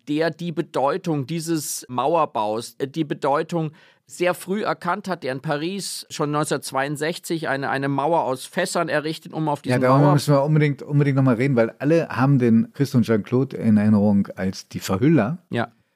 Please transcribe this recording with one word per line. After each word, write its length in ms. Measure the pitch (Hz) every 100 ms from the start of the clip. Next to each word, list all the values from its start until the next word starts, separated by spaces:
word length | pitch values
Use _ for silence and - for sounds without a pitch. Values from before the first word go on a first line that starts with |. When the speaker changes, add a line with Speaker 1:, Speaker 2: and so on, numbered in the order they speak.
| -
Speaker 1:
der 220 | 147 165
die 220 | - 170
Bedeutung 760 | 147 - 143 135 180 175 147 127
dieses 600 | 165 160 165 - - -
Mauerbaus, 880 | 120 139 170 147 117 107 110 - -
äh, 80 | 135
die 180 | 160
Bedeutung 680 | 147 156 143 147 165 170 156 - _ _ _
sehr 280 | - 175
früh 280 | 175 180 208
erkannt 460 | 175 160 175 190 190
hat, 160 | 170
der 80 | 127
in 80 | 135
Paris 640 | 156 147 170 196 - - -
schon 200 | - 147
neunzehnhundertzweiundsechzig 1200 | 147 151 147 - 135 139 147 151 175 - 165 139
eine, 220 | 135 127
eine 180 | 135 139
Mauer 360 | 139 147 165
aus 200 | 127 127
Fässern 440 | - 185 180 180 165
errichtet, 440 | 151 151 156 -
um 160 | 160 156
auf 140 | 143
diesen 180 | 139 123
Speaker 2:
Ja, 80 | 127
darüber 160 | 139
Speaker 1:
Mauer- 80 | 147
Speaker 2:
müssen 220 | 143 147
wir 100 | 139
unbedingt, 380 | 147 156 151 135
unbedingt 340 | - 147 143 135
noch 60 |
mal 140 | 131 113
reden, 200 | 139 120
weil 140 | 113 -
alle 300 | 139 165 -
haben 280 | 107 135 139
den 340 | 120 113 113
Christo 240 | - 135 135
und 60 |
Jean-Claude 520 | 110 110 - 123 135 -
in 220 | 113 107
Erinnerung 500 | 107 104 104 101 - -
als 320 | 95 95 -
die 120 | 90
Verhüller. 580 | - 95 143 156 107 175 -
Speaker 1:
Ja. 220 | 120 113 _ _